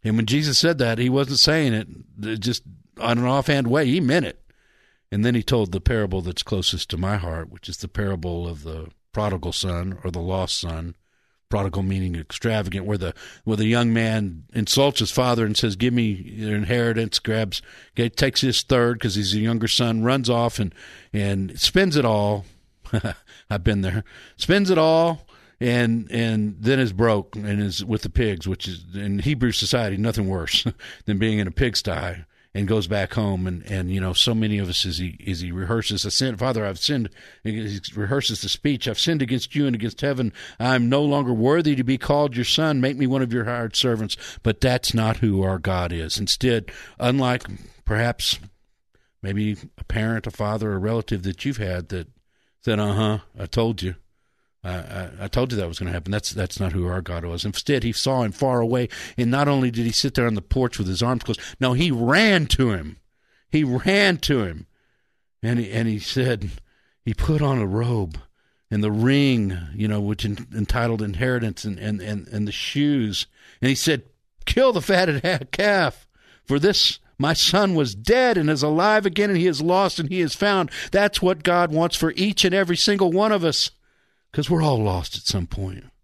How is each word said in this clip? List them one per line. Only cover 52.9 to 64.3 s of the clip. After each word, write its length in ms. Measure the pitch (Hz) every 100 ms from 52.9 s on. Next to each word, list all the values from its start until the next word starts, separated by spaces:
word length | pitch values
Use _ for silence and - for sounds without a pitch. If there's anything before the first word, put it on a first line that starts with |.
| 98 110 107 - -
I 80 | 98
told 380 | 120 113 110
you," 100 | 92 87 _ _ _ _ _ _
I, 80 | 90
I, 380 | 90 - 98 90 92
I 60 | 98
told 240 | - 127
you 60 | 110
that 100 | 85
was 120 | 82
gonna 120 | 87
happen. 200 | 87 87
That's, 200 | 104 -
that's 280 | - 90 -
not 140 | 92
who 140 | 90 87
our 140 | 92
God 240 | 85 87 85
was. 200 | 85 104
Instead, 380 | - - 139
he 80 | 117
saw 320 | 113 - 131
him 80 | 110
far 280 | - 135 123
away, 300 | 117 123 120 - - -
and 140 | 117
not 160 | 131 143
only 240 | 139 127
did 140 | 117 117
he 60 |
sit 240 | 110 139 131
there 120 | 117
on 80 | 107
the 60 |
porch 360 | - 131 123 -
with 100 | 92
his 140 | 92
arms 220 | 117 123
closed, 180 | - 110 - -
no, 140 | 131
he 180 | 123 170
ran 540 | 123 117 160 220 185 147
to 240 | - 127
him. 260 | 92 76 - _ _ _ _ _
He 120 | 151
ran 540 | 139 123 185 196 202 170
to 260 | -